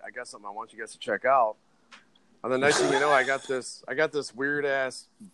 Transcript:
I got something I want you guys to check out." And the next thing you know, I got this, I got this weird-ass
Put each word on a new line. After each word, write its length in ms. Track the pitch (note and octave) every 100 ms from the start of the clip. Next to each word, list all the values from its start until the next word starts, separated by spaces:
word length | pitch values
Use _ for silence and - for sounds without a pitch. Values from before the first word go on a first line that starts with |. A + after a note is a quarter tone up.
I 60 | G#2+
got 140 | A2+ B2
something 220 | A#2 G2+
I 40 |
want 200 | G#2 A2
you 60 | A2
guys 120 | A2
to 60 | -
check 260 | - G2+
out." 300 | B2+ C3+ A2+ - _ _ _ - _ _ _ _
And 100 | A2+
the 60 | C3
next 220 | C#3+ D3
thing 120 | C#3+
you 60 | C#3
know, 100 | D3
I 120 | C#3
got 240 | B2+ C3+ -
this, 380 | C3 A#2 - -
I 80 |
got 160 | B2+ D#3
this 220 | D3+ C3
weird-ass 720 | A2+ C#3 D3 C#3+ C3+ C3 - - _ G2+